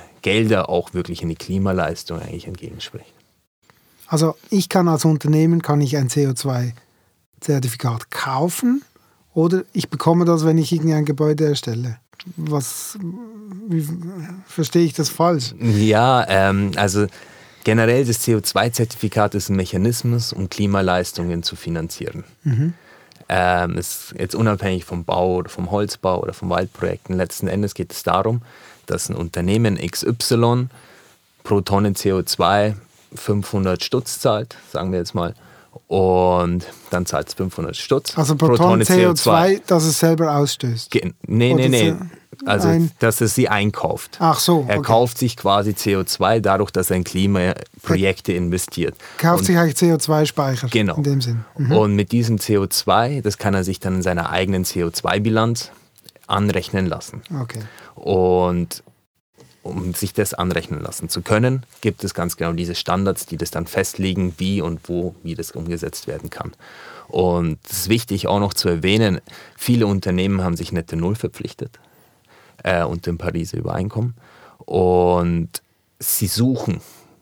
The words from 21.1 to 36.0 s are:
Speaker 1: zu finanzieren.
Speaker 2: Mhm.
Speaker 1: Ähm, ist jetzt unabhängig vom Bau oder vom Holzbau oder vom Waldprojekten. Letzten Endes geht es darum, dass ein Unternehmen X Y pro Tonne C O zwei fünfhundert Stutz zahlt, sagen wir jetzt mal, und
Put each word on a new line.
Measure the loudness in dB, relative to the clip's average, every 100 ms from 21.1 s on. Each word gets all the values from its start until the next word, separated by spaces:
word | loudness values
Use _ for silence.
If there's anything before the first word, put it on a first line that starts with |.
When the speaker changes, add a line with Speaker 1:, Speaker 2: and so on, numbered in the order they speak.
| -4 -4 -4
Speaker 1:
zu | -6 -8
finanzieren. | -6 -6 -6 -8 -10 -10 -16 _
Speaker 2:
Mhm. | -2 0 0 -4 _ -20 _ -16 -2
Speaker 1:
Ähm, | 0 2 2 0 -4
ist | -6 -10 -12 -8
jetzt | -6
unabhängig | 0 0 0 -2 -4
vom | -6 -8
Bau | -4 0 0 0
oder | -4
vom | -8 -4
Holzbau | -2 -2 -4 -2 -2
oder | -4
vom | -6 -4
Waldprojekten. | -2 -4 -4 -6 -6 -4 -4
Letzten | -2 -4 -4
Endes | -2 -4
geht | -4 -10
es | -6
darum, | -2 0 0 -2 -6 -20 -20 -18 -8
dass | -6 -6
ein | -6
Unternehmen | -6 -2 0 2 2 0
X | -4 -4
Y | -2 -2 0 2 4 2 -2 -8 -20 -20 _ _ _ _
pro | 0 0
Tonne | 2 2 2
C | 2 0
O | 0
zwei | 0 0 2 4 2 -2 -10 _ _
fünfhundert | -10 -2 -2 0 -2 0 -2
Stutz | -2 -4 -4 -2
zahlt, | 0 0 -4 -12 -10
sagen | -6 -4
wir | -4
jetzt | -4
mal, | -4 -4 -6 -18 -20 _ -20 -2
und | 2